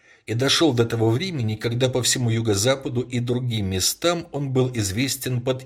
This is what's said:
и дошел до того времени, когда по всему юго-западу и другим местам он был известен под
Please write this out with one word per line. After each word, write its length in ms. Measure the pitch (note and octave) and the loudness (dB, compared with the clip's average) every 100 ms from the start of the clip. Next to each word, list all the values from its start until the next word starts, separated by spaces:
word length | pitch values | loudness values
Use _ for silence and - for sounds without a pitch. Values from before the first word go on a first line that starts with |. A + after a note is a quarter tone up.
| _ - - | _ -16 -6
и 80 | |
дошел 400 | A#2+ C3+ - E3 | 0 2 4 4
до 100 | A#2+ | 4
того 240 | A#2 A2+ A2 | 2 2 2
времени, 480 | A#2+ F#3+ D#3 A2 G#2+ | 2 0 -2 -2 -2
когда 320 | A#2 A#2 B2+ | -2 0 0
по 140 | B2+ | 2
всему 260 | A#2 - A#2 | 0 0 0
юго-западу 720 | A2+ A#2 G2 A#2+ C3+ D3 A#2+ | 2 2 2 2 0 -2 -4
и 180 | B2 B2 | -2 -2
другим 520 | B2 B2 B2 A2 G2 | -2 -2 -2 -2 -2
местам 580 | F#2+ - - E3+ E3+ E3 | 0 -2 0 0 0 -4
он 200 | C#3+ C#3 | -6 -2
был 180 | C3 B2+ | 0 2
известен 640 | A#2+ G2 G2 C3+ - B2+ B2 | 0 -2 -2 -2 -2 -4 -2
под 240 | C3 B2+ | -2 -2